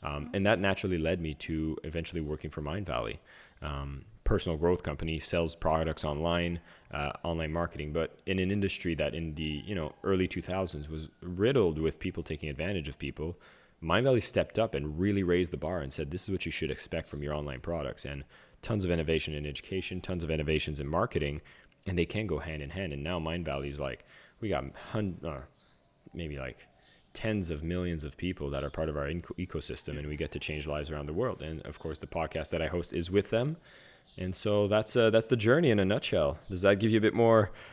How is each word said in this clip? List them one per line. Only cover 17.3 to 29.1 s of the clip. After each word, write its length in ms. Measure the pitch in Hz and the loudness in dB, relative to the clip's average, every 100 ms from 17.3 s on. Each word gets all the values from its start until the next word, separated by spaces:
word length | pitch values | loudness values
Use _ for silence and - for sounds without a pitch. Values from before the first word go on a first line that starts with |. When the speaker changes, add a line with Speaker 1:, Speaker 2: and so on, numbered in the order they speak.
| 76 | -2
Speaker 1:
online 240 | 73 64 | -4 -6
products," 440 | - 82 69 - 65 | -4 -4 -4 -6 -8
and 180 | 69 71 - - _ | -8 -10 -18 -20 _
tons 200 | - 107 | -4 0
of 60 | 92 | 2
innovation 440 | 85 78 80 - 76 | 2 4 2 2 -4
in 100 | 73 | -6
education, 560 | 69 - 95 - 92 | -8 -6 -6 -4 -6
tons 220 | - 90 | -4 -4
of 80 | 80 | -2
innovations 480 | 78 76 78 - 73 | 0 2 0 0 -4
in 80 | 71 | -2
marketing, 540 | 87 120 - 71 73 - - - _ 95 | 0 0 0 -2 -4 -10 -20 -20 _ -4
and 120 | 87 | 0
they 60 | 82 | 0
can 200 | 107 107 | 0 -2
go 140 | 73 | -2
hand 240 | - 76 | -4 -8
in 60 | 71 | -6
hand. 220 | 85 90 | -6 -4
And 100 | 69 | -4
now 160 | 76 90 | -4 -2
Mindvalley 500 | 78 87 80 69 71 | -2 -2 -2 -4 -4
is 100 | 73 | -4
like, 260 | 67 62 - - - _ | -6 -6 -14 -20 -20 _
we 80 | 107 | -2
got 140 | 73 67 - - | 0 -2 -10 -6
hun-, 280 | 110 101 78 | -2 -2 -4
uh, 180 | 80 69 - _ _ _ _ _ - - | -8 -8 -12 _ _ _ _ _ -16 -10
maybe, 240 | 80 71 | -8 -6
like, 260 | 65 - - _ - - _ | -8 -10 -20 _ -20 -20 _
tens 380 | - 110 107 85 | -6 -2 0 0
of 120 | 76 | -4
millions 400 | 82 90 90 80 | -2 -2 -2 -2
of 140 | 73 - | -6 -4
people 320 | 90 87 69 | -4 -2 -4
that 140 | 69 | -2
are 80 | 71 | -4
part 180 | - 80 | -2 -2
of 80 | 73 | -2
our 80 | |
inco-, 300 | 71 | -2